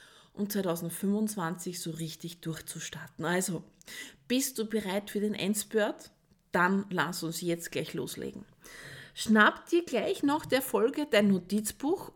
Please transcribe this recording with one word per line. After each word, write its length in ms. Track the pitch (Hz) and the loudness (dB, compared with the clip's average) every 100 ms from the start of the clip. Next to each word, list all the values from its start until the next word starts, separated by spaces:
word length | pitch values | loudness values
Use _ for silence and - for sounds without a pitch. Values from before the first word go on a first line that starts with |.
| - - - | -20 -20 -14
um 140 | - 202 | -6 -2
zweitausendfünfundzwanzig 1300 | 196 185 170 165 - 196 202 214 208 165 175 180 170 | 0 0 0 -4 -2 0 2 0 -2 -4 -4 -6 -6
so 80 | 170 | -6
richtig 520 | 160 160 - 170 - | -6 -6 -6 -12 -8
durchzustarten. 840 | 160 156 - 160 - 156 160 - 156 | -8 -8 -10 -12 -10 -10 -12 -4 0
Also, 380 | 180 190 165 - _ - - - - - | 2 0 -4 -8 _ -18 -14 -16 -18 -2
bist 320 | 254 269 - | 0 0 -4
du 60 | 220 | -2
bereit 440 | 220 196 202 202 | -2 -2 -2 -2
für 120 | 208 | -2
den 120 | 208 | 0
Endspurt? 800 | - 185 208 - 220 220 330 - _ _ _ _ | 0 0 0 0 2 2 -2 -14 _ _ _ _
Dann 340 | 185 180 196 196 | 2 4 4 0
lass 320 | 180 151 - | 0 0 -2
uns 180 | 165 165 | -6 -4
jetzt 300 | 175 170 - | -2 -2 -4
gleich 240 | 135 156 165 | -6 -4 -6
loslegen. 500 | - - - - - _ - - - - - - | -6 -6 -8 -10 -16 _ -20 -18 -16 -16 -16 -6
Schnapp 520 | - 214 220 - - | 4 8 8 6 0
dir 160 | 339 339 | 0 2
gleich 380 | 233 - 381 | 0 0 0
nach 220 | 285 302 - | 2 2 2
der 160 | 254 | 0
Folge 460 | 262 202 233 285 294 | 2 2 2 2 2
dein 200 | 208 208 | 6 6
Notizbuch 840 | 190 175 208 214 - 285 381 - | 4 2 -2 -2 -4 -2 -2 -4